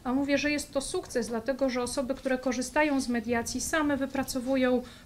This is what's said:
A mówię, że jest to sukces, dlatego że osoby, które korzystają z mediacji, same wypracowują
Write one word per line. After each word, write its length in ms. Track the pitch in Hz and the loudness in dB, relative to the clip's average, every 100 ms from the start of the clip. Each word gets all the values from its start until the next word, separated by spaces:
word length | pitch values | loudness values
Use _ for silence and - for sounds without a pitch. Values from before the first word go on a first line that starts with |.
A 80 | 254 | -2
mówię, 260 | 262 277 277 | 0 2 2
że 120 | 294 | 2
jest 220 | 294 - | 0 -2
to 80 | 277 | -4
sukces, 480 | - 370 - 247 214 | -2 -4 -2 -4 -2
dlatego 400 | 233 226 262 269 | -4 -2 0 0
że 140 | 247 | 0
osoby, 320 | 247 285 262 | -2 -2 -2
które 240 | 269 262 254 | -2 0 0
korzystają 640 | 254 240 240 302 302 269 | 0 -2 0 2 4 2
z 80 | 240 | 0
mediacji, 520 | 240 226 233 233 254 | 0 0 0 0 -4
same 360 | - 320 294 269 | 0 2 2 0
wypracowują 840 | 262 269 254 262 240 269 254 247 - - | 0 -2 -2 -2 0 2 4 2 0 -14